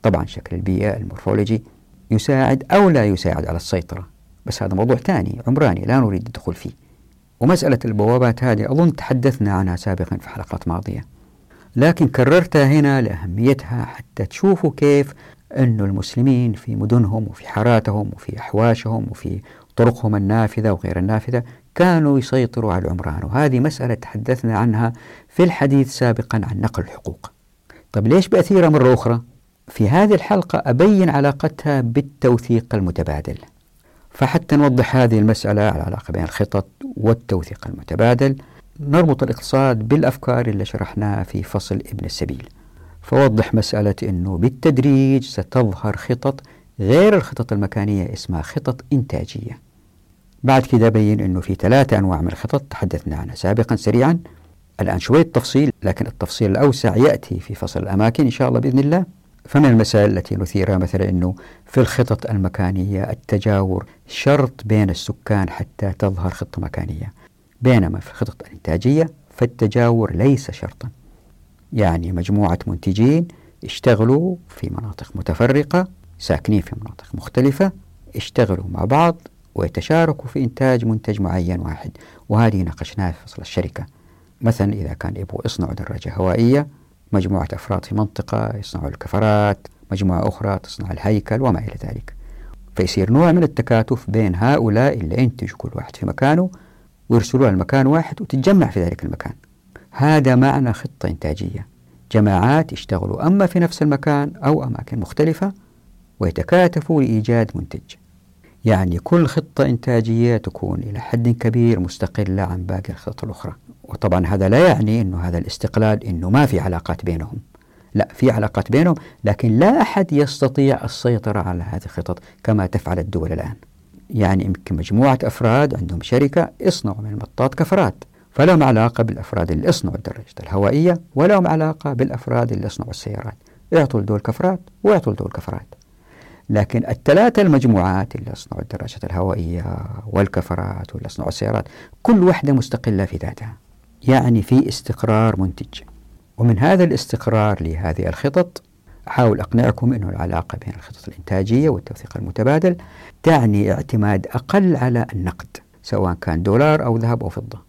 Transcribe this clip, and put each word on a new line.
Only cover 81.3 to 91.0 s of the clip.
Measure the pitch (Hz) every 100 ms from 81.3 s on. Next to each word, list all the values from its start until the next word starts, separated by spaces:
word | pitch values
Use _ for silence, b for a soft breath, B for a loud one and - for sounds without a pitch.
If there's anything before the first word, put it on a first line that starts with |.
| 92 87 90
واحد، | 85 78 - - B B B
وهذه | 104 113 101
ناقشناها | 87 78 - 107 90
في | 80 -
فصل | -
الشركة. | - - - - - b b b b _
مثلًا | 117 117 101
إذا | 104 80
كان | - 85 95
يبغوا | 95 -
يصنعوا | - - 87
دراجة | - - - -
هوائية، | - 92 110 117 139 147 b b _ _
مجموعة | 98 92 98 82
أفراد | - - 92
في | -
منطقة | 101 104 - - 110 107 107
يصنعوا | 101 87 73
الكفرات، | 80 - 101 107 104 104 98 - _ -
مجموعة | 95 98 90 -
أخرى | - 104 98
تصنع | - - 95
الهيكل | -